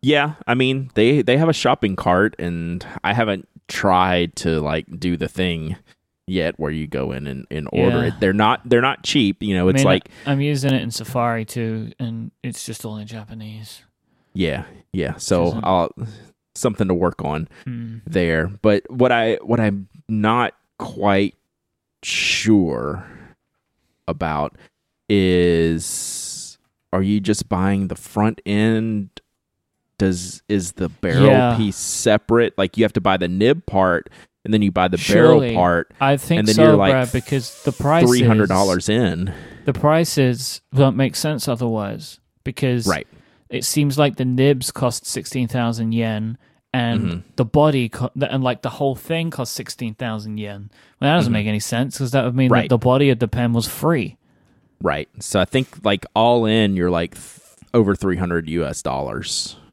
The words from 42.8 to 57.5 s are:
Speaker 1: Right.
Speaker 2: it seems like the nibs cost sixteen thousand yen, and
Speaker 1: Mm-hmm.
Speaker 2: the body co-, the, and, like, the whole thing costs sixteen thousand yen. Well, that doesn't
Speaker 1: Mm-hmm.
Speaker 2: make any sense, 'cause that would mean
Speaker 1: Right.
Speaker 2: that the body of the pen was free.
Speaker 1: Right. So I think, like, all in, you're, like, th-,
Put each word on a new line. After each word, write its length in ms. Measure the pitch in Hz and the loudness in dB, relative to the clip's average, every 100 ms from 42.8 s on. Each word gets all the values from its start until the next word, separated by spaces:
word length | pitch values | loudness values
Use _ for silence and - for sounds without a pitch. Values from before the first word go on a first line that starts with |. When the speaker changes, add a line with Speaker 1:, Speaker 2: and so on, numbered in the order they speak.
| 107 | 0
Speaker 1:
Right. 200 | 78 - _ _ _ _ | -2 -4 _ _ _ _
Speaker 2:
it 160 | 123 - | -8 -4
seems 320 | - 143 135 | 0 0 2
like 200 | 143 - | 0 0
the 80 | 127 | -2
nibs 460 | 127 139 135 - | 2 4 2 -2
cost 340 | - 127 113 - | -4 -4 -4 -8
sixteen 400 | 127 - 135 120 | -10 -8 -6 -4
thousand 460 | 127 117 113 113 | -2 -2 -2 -2
yen, 440 | 113 113 107 110 120 _ _ _ | -2 -2 -4 -6 -8 _ _ _
and 300 | 127 120 113 | -4 -2 -2
Speaker 1:
Mm-hmm. 180 | 95 87 - - | -2 -6 -10 -4
Speaker 2:
the 100 | 120 | 0
body 440 | 151 151 139 117 | 4 4 2 -2
co-, 220 | - 127 - | -4 -8 -4
the, 160 | 139 | -4
and, 120 | 135 | -2
like, 180 | 127 120 | -2 -2
the 80 | - | -8
whole 260 | - 139 127 | -4 -4 -4
thing 360 | - 165 165 | -6 -6 -4
costs 240 | - 123 - | -6 -10 -10
sixteen 400 | 120 - 120 107 | -12 -10 -10 -8
thousand 420 | 123 107 107 107 | -8 -8 -10 -10
yen. 320 | 104 101 101 _ _ _ | -10 -12 -18 _ _ _
Well, 80 | 139 | 2
that 60 | 170 | 2
doesn't 140 | 123 | 2
Speaker 1:
Mm-hmm. 100 | 113 | 0
Speaker 2:
make 80 | 104 | 0
any 120 | 107 | -2
sense, 380 | - 117 131 - | -2 -4 -4 -4
'cause 140 | 131 | -2
that 120 | 135 | 0
would 120 | 123 123 | 0 2
mean 160 | 131 | 4
Speaker 1:
Right. 180 | - - | 4 4
Speaker 2:
that 0 | |
the 80 | 123 | 2
body 320 | 127 127 143 | 4 4 4
of 80 | 117 | 2
the 100 | 113 | 0
pen 240 | 123 120 | 0 0
was 140 | 117 113 | 0 -2
free. 500 | - 151 165 98 - _ _ _ _ _ _ | -4 0 0 -2 -10 _ _ _ _ _ _
Speaker 1:
Right. 300 | 90 73 - - | -2 -2 -6 -14
So 200 | - 101 | -2 0
I 60 | - | 2
think, 380 | 131 131 - | 0 -2 -4
like, 220 | 107 101 - 101 | -2 -2 -2 2
all 300 | 117 120 110 | 4 4 4
in, 300 | 110 104 95 | 2 2 2
you're, 160 | 87 | 0
like, 240 | 87 85 - | 0 -4 -8
th-, 260 | - - _ | -20 -20 _